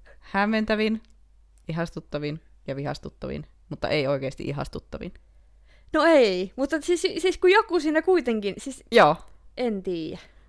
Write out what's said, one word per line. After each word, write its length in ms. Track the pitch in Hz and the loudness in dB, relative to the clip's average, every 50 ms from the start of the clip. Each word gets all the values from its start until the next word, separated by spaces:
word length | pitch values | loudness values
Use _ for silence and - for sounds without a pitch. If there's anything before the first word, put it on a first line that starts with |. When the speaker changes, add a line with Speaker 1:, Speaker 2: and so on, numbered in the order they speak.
| - - - - | -20 -20 -20 -20
Speaker 1:
Hämmentävin, 800 | - - - 196 202 208 220 220 220 214 220 208 220 220 220 220 - - - _ _ _ _ _ _ _ _ _ _ - | -14 -6 -4 -2 -2 0 0 -2 -2 -2 -2 0 0 -2 -2 -4 -8 -12 -20 _ _ _ _ _ _ _ _ _ _ -8
ihastuttavin 760 | 160 165 170 170 - 160 - - - 147 147 147 151 165 - - - - - - | -6 -6 -6 -6 -8 -12 -12 -10 -8 -8 -6 -6 -8 -10 -12 -18 -20 -16 -12 -10
ja 80 | 135 | -8
vihastuttavin, 720 | 135 143 139 139 - - - - _ - 131 139 147 156 - _ _ _ - | -6 -6 -6 -8 -8 -10 -16 -14 _ -10 -10 -8 -10 -12 -14 _ _ _ -14
mutta 200 | - - - - | -10 -6 -4 -2
ei 180 | - 151 139 131 | -2 -2 0 -2
oikeesti 360 | 143 135 135 131 131 - - | -2 -4 -4 -6 -8 -8 -8
ihastuttavin. 720 | - 143 143 139 - - - - - - - - 180 - - - _ _ - - _ _ - - - - - _ - - | -8 -8 -8 -8 -8 -10 -12 -12 -12 -14 -12 -12 -14 -14 -16 -20 _ _ -20 -20 _ _ -20 -20 -20 -20 -20 _ -4 0
Speaker 2:
No 100 | 311 294 | 2 4
ei, 500 | 330 330 285 247 208 185 180 185 196 - | 6 8 8 6 6 2 0 -4 -6 -4
mutta 220 | - 269 277 - 311 | -4 -4 -2 -2 -2
siis, 200 | 285 - 349 330 | -2 -2 -2 0
siis 360 | - 311 240 339 330 381 - - | 0 -2 -2 -2 -2 -2 0 2
kun 140 | - 359 | 4 6
joku 280 | 381 427 440 440 339 349 | 6 6 4 2 0 -2
siinä 220 | 277 311 302 311 | 0 0 0 0
kuitenkin, 520 | 320 - 370 339 240 247 226 220 202 202 185 - | 2 4 2 2 2 0 -2 -2 -2 -4 -6 -8
siis 260 | - 277 262 - - _ | -10 -12 -14 -14 -6 _
Speaker 1:
Joo. 240 | - 233 185 147 160 - - - - - - - - - | 6 6 6 6 6 2 -4 -14 -20 -20 -20 -14 -8 -4
Speaker 2:
en 260 | 254 240 214 196 185 | -4 -2 -4 -4 -4
tiedä. 360 | 196 180 165 160 156 170 175 - - _ _ - | -6 -6 -6 -6 -8 -10 -12 -14 -18 _ _ -20